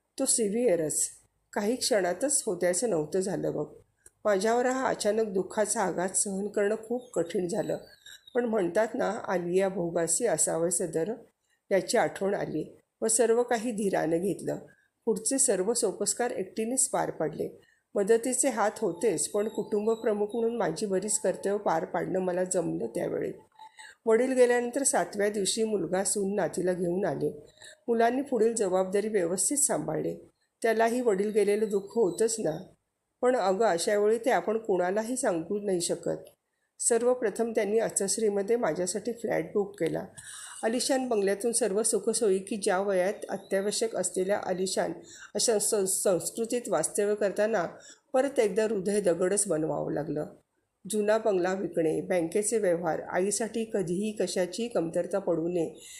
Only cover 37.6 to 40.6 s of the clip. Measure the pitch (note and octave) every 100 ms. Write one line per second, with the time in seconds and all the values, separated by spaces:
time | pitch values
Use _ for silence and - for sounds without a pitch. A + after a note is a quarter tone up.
37.6 | G3 A3 G3 - G3 G#3 G#3+ G3+ G3 A#3
38.6 | G3+ F3 F#3 G#3+ A3+ A3+ - D#3+ E3 G#3
39.6 | G3+ - D#3+ D#3 F#3 - - - - -